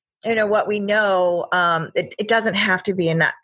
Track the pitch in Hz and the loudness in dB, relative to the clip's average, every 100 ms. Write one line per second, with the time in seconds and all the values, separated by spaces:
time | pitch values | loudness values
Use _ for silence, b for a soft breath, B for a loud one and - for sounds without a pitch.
0 | _ _ 220 220 214 208 - 208 202 214 | _ _ -4 0 2 0 0 -2 0 0
1 | 208 185 180 175 - 180 175 165 160 - | 2 2 2 0 0 0 2 0 -2 -4
2 | 160 - 214 226 220 196 196 185 - 185 | -6 -6 0 0 0 -2 0 0 -2 -2
3 | 165 160 156 - | 0 2 0 -2